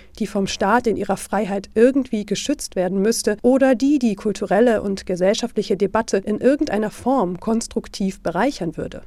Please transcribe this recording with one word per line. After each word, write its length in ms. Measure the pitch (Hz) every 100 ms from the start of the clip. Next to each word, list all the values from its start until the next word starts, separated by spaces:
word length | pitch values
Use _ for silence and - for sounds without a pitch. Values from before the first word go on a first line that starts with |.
| - -
die 80 | 214
vom 180 | 202 196
Staat 400 | - 196 233 226
in 100 | -
ihrer 200 | 196 196
Freiheit 520 | - 202 202 - -
irgendwie 500 | 220 247 269 247 214
geschützt 520 | 208 190 - 294 - 190
werden 260 | 180 196
müsste 340 | 202 226 - 208
oder 320 | 247 262 262
die 240 | 254 269 294
die 160 | 240
kulturelle 680 | 196 214 196 202 185 247 214
und 220 | 202 196
gesellschaftliche 720 | - 180 185 220 240 - 196 185
Debatte 420 | 196 214 226 196
in 200 | 208 208
irgendeiner 520 | 247 285 311 208 214
Form 480 | - - 269 180 180
konstruktiv 800 | - 226 - 220 - - 196 -
bereichern 560 | - 170 254 - 170 156
würde. 260 | - -